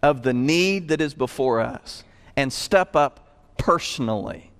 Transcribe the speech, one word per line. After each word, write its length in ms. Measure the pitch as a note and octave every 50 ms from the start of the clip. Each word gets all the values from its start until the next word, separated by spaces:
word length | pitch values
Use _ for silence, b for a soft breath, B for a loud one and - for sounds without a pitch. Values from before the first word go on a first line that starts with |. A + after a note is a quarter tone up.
of 220 | - D3 D3 C3 A#2
the 80 | B2+
need 560 | B2 B2 B2 C#3+ D#3+ E3+ F3+ F#3+ G3 G3 F3 D3+
that 140 | D#3 D3+
is 120 | D#3 D3 C#3
before 460 | D3+ C3 B2 - - C3+ C3 A#2 A2+
us 460 | A2+ A#2 - - _ - - - - b b b b b b -
and 160 | C#3 C3+ -
step 420 | - - - - F#3+ F#3 - -
up 640 | D#3 D3 C3+ - - - _ _ _ _ _ _ -
personally. 920 | - - E3+ E3+ - - - - C3 A2+ A2 G#2 G2 G#2+ - E2 - - -